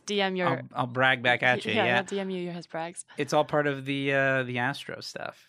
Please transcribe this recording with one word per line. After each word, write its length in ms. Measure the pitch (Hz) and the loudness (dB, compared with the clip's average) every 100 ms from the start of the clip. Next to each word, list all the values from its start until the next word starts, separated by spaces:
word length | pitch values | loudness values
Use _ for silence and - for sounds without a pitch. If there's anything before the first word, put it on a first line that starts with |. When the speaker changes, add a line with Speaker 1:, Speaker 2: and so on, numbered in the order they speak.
| - | -4
Speaker 1:
D 140 | 208 | 0
M 140 | 190 185 | 0 0
your 120 | 175 | 0
Speaker 2:
I'll, 200 | - - | 0 -4
I'll 120 | 131 123 | -4 -2
brag 360 | 123 131 131 | 2 4 4
back 200 | 123 120 | 2 4
at 220 | 127 123 | 4 2
you, 80 | 156 | 2
Speaker 1:
Yeah, 120 | 110 180 | 2 4
Speaker 2:
yeah. 80 | 123 | 2
Speaker 1:
he'll 80 | |
D 160 | 185 196 | 0 -4
M 100 | 190 | -4
you 200 | 185 175 | -6 -6
his 160 | 170 - | -10 -10
brags. 380 | 160 165 180 - - | -10 -8 -12 -12 -8
Speaker 2:
It's 160 | 143 | 0
all 120 | 151 | 2
part 220 | 147 151 147 | 2 2 0
of 180 | 135 | -2
the, 280 | 135 139 139 | -4 -2 0
uh, 300 | 139 135 135 | 2 2 0
the 140 | 123 123 | -2 -2
Astro 420 | 123 139 - - | -2 -4 -10 -12
stuff. 480 | - - - - | -12 -10 -12 -14